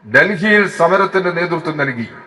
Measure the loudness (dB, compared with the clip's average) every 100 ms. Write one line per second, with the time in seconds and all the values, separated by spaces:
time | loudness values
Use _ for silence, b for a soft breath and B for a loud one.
0 | 2 2 2 0 2 2 2 0 2 2
1 | 2 0 -2 -2 -4 -4 -6 -4 -4 -4
2 | -10 -12